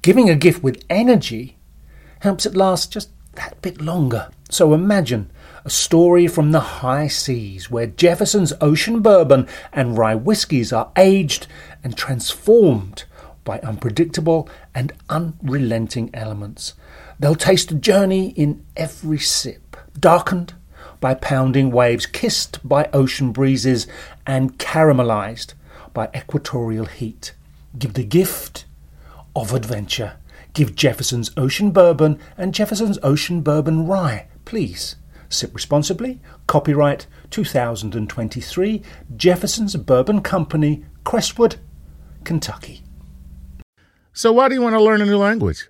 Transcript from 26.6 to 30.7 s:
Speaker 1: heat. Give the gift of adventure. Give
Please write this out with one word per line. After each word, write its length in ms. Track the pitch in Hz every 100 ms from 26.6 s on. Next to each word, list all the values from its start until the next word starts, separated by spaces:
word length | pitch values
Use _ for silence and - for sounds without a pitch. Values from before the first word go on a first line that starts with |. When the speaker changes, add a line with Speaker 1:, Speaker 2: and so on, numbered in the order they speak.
| 117 110 110
Speaker 1:
heat. 480 | - 117 - - - - - - 123
Give 140 | 127
the 120 | 101
gift 600 | 107 165 190 - - - - - - - - - - -
of 160 | 104
adventure. 640 | 123 110 107 101 - 107 - - - -
Give 200 | - 131